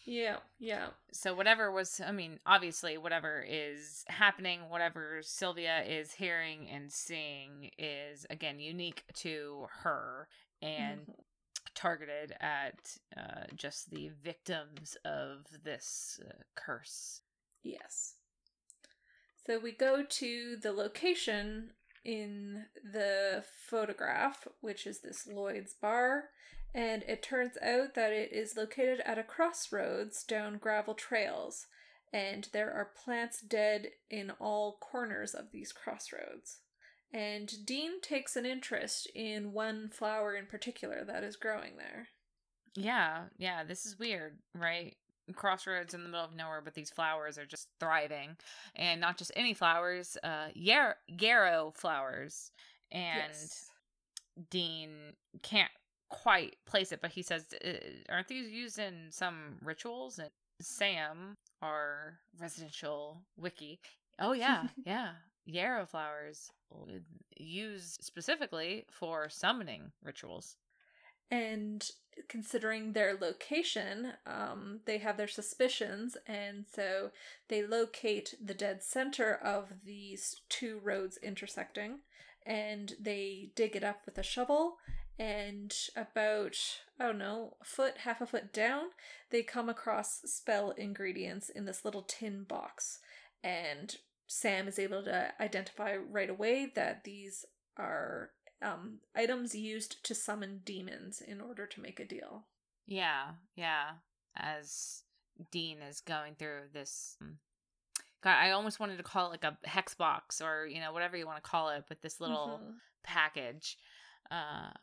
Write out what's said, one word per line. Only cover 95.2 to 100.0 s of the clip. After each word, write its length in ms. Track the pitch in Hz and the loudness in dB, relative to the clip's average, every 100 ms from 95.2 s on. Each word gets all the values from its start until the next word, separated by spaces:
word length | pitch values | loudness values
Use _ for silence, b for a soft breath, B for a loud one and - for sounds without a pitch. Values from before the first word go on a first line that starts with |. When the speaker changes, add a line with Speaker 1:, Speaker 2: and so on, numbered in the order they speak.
| - - | 2 0
Speaker 1:
identify 560 | 208 202 190 - 208 196 | -2 -2 -4 -4 -2 -2
right 320 | 190 208 190 | -2 0 0
away 360 | 190 214 254 277 | 2 4 4 2
that 300 | - 143 - | 2 2 0
these 400 | - 202 196 190 - _ _ - | -6 -12 -8 -8 -10 _ _ -6
are, 540 | 208 156 - - - _ - - | -2 -2 -2 -4 -8 _ -20 -6
um, 380 | 208 170 190 214 _ | -4 -4 -6 -14 _
items 400 | - 233 254 240 | 2 2 2 -2
used 480 | 214 220 220 214 - | -4 -4 -4 -6 -6